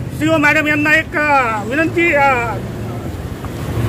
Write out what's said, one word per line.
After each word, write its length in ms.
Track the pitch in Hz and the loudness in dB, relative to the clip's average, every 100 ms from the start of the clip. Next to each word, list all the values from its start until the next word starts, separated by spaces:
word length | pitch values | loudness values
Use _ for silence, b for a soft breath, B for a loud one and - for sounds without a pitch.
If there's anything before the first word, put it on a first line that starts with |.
| - - | -8 -2
सीओ 180 | 311 320 | 0 4
मॅडम 300 | 294 302 302 | 4 4 2
यांना 300 | 302 302 311 | 0 2 2
एक, 200 | 311 339 | 2 -2
अ, 460 | 302 277 240 220 | 2 2 2 -2
विनंती, 500 | 202 277 320 349 339 | -2 0 0 2 2
अ, 180 | 285 277 254 233 196 - - - - - - - - - - - - | 4 4 2 0 -4 -6 -8 -8 -8 -8 -8 -8 -10 -10 -8 -6 -2